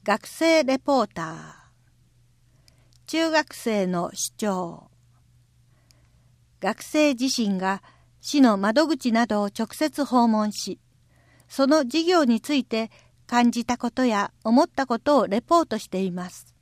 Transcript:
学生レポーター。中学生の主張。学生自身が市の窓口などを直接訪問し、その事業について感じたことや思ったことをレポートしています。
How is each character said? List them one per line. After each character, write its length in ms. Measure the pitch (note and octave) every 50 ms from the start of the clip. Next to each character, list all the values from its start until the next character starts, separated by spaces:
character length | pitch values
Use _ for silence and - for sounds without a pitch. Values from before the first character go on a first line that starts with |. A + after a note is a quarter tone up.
| _
学 240 | - G3+ G#3+ -
生 380 | - - - D#4+ E4 E4 D#4+ D4+
レ 160 | B3 C4 C4+
ポ 220 | _ - C#4+ B3+ A3
ー 40 |
タ 160 | G#3 _ - D#3+
ー。 140 | D#3+ D#3+ D#3+ - - - - - _ _ _ _ _ _ _ _ _ _ _ _ _ _ _ _ _ _ _ _ _ _ _ _ _ _ _ _
中 240 | - - D#4+ E4 E4
学 240 | D#4 D#4 D4+ - -
生 320 | - - A#3 A3 G#3 F#3+
の 240 | F#3 F3+ F3 F3 - -
主 180 | - - -
張。 600 | _ _ A3+ G#3+ F#3+ F#3 F3+ E3+ E3 D#3+ - _ _ _ _ _ _ _ _ _ _ _ _ _ _ _ _ _ _ _ _ _ _ _ _ _ _ _ _ _ _ _ _ _ _ _
学 240 | - F#3+ A3 - -
生 320 | - - D4+ D4+ D4 C#4
自 120 | A3+ B3
身 320 | C4+ - - A#3 G3+ G3 F#3
が 220 | F#3 F#3+ G3 F#3+ _ - _ _ _ _ _ _
市 200 | _ - - D4
の 160 | C4+ A#3+ G#3 G3
窓 300 | G3 G#3 A3 C#4 D#4+ D4
口 240 | D#4+ C4 - B3 A3
な 140 | A3+ A#3+ A3+
ど 140 | G#3+ G#3 G#3
を 40 | G3+ _
直 120 | - A3+ -
接 340 | - - D#4 D4+ - - C#4+
訪 220 | - A#3+ B3+ A#3+
問 240 | A#3 A3 G#3+ G#3+ G#3+
し、 300 | G#3 - - G3+ F#3 _ _ _ _ _ _ _ _ _ _ _ _ _ _
そ 220 | _ - - C4+ C4
の 160 | D4+ D#4 C#4+
事 160 | A#3 A#3+ D#4+ E4
業 220 | E4+ F#4 E4+ D4+
に 160 | A#3+ A#3 A3
つ 120 | - - D4
い 100 | C#4 A#3
て 260 | _ - A3 A3+ A3 _ _ _ _ _ _ _ -
感 240 | - A#3+ A#3+ A#3+ A3+
じ 120 | A#3+ A#3
た 140 | - B3 A#3+
こ 140 | - A#3+ _
と 120 | - B3+
や 280 | B3 A3 G3+ G3+ - _ _ _
思 220 | A3 A3+ B3+ E4
っ 20 |
た 220 | - _ - C4+ -
こ 100 | A#3+ A3+
と 200 | _ - D4 C4+
を 80 | G3+ E3+
レ 120 | G3 A3+
ポ 200 | A#3+ _ E4+ E4+
ー 40 | D#4+
ト 140 | - A#3+ A3
し 100 | - -
て 140 | - F#3 F#3+
い 80 | F#3+
ま 180 | F3 F3+ F3+ F3+
す。 280 | - - - _ _ _